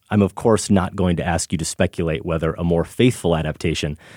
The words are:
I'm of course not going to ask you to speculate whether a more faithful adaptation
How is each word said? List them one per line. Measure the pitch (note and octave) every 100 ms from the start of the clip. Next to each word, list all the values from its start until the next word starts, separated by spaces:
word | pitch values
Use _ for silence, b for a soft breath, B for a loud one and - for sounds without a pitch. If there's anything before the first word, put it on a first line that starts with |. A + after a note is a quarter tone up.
| _
I'm | G#2+
of | F#2+
course | - A#2+ G#2+ -
not | G2 F2 -
going | F2+ E2+
to |
ask | D2 E2+ -
you | E2+
to |
speculate | D#2+ - F#2 - E2 D#2+ -
whether | E2 D#2+
a | -
more | F2 E2+
faithful | D#2 - B2+ - F2 D#2+
adaptation | D2+ D#2 F2+ D2+ D2+ D2+ B